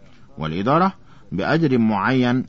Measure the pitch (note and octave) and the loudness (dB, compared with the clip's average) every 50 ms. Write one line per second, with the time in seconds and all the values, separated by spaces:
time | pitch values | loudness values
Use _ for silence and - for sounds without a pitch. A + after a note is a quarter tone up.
0 | - - - - - - - - D#2 D#2 D#2+ F#2 G2+ B2+ D3 E3 F#3 G3 - - | -20 -20 -20 -20 -20 -20 -12 -8 -8 -6 -4 -4 0 0 2 2 2 0 -2 -6
1 | - - - - - - - F#2 E2+ F2+ C#3+ E3 E3 C#3 C3 A#2+ A2+ A2 G#2+ G2 | -14 -20 -20 -20 -14 -8 -6 -4 -2 0 0 0 0 2 2 2 2 2 0 0
2 | F#2+ A#2 C3 C3 B2 B2 B2 C3 - | 0 0 0 2 2 0 0 -2 -4